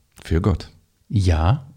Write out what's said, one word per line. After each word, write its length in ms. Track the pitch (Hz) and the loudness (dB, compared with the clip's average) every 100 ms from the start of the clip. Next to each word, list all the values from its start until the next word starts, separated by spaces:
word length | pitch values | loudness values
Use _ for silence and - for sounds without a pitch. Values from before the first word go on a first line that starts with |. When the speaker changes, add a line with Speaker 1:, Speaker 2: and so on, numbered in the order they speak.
| _ - | _ -20
Speaker 1:
Für 180 | - 85 | -4 -2
Gott. 300 | 98 87 - - _ _ _ | 0 -2 -6 -20 _ _ _
Speaker 2:
Ja, 580 | 101 92 80 82 143 - | -2 0 2 2 0 -4